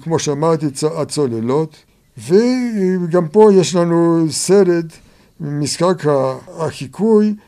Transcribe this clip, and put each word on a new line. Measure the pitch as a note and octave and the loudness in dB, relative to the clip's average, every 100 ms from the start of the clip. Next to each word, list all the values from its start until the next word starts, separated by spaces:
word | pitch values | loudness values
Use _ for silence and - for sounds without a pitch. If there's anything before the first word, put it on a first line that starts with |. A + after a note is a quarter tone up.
כמו | D#3+ D#3 | -4 -4
שאמרתי, | D3+ C#3+ E3 D#3+ D3+ | -2 -2 -2 -2 -4
צ-, | C#3+ | -4
הצוללות. | D3+ D#3+ C#3 D3+ C3+ A2+ A#2 C#3+ D#3 - _ _ _ - | -4 -4 -6 -4 -4 -2 -2 -2 -4 -10 _ _ _ -18
וגם | A2 F#3+ A#3+ B3+ B3 G#3+ F#3 F#3 F3 F3+ D#3+ | 0 2 2 0 -2 -2 -2 -2 0 -2 0
פה | G#3 G#3+ | 4 6
יש | F#3+ E3+ | 6 2
לנו | F3+ F3 E3+ E3+ E3 D#3+ | 0 0 2 2 2 0
סרט, | - - G3+ F3+ E3+ E3 - _ _ _ _ | -4 2 2 4 0 -4 -14 _ _ _ _
משחק | D3+ D3 C#3+ - F3 F3+ D3 | -8 -4 -4 -2 -2 0 0
ה-, | C#3 C3 C3 - E3 | 0 0 -6 -12 -8
החיקוי, | D#3+ - C3 - A3 G#3+ G#3+ G#3 | -8 -8 -12 -4 2 4 2 -2